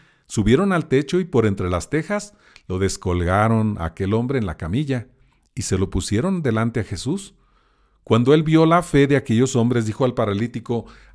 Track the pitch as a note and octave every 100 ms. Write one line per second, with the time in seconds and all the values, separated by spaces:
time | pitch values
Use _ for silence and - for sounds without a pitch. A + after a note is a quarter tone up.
0 | _ _ _ - G2+ C3+ G3 F3 - C3
1 | C#3 F3+ F3 B2 G#2+ G2 F#2 F2 - D3+
2 | D#3 G#3 - _ _ - - - F#2+ -
3 | F#2+ F2 E2+ G2 A2 A2 A2 F#2+ E2 -
4 | F#2+ A2 B2 C3+ G2 - E2 A#2 C#3+ B2+
5 | - _ _ _ _ - - F#2 F#2+ F#2+
6 | - G2+ F3+ F#3 C3+ A2 A#2 A#2 G2 F#2+
7 | B2+ G3 - _ _ _ _ _ _ _
8 | - A2 B2 D#3 D#3+ D#3+ D#3+ F3 E3+ C#3+
9 | C#3 C#3+ - A2+ C3 B2 A#2 A#2+ A2 G#2+
10 | B2+ B2 G#2+ G2+ A#2 B2 - A#2 - -
11 | -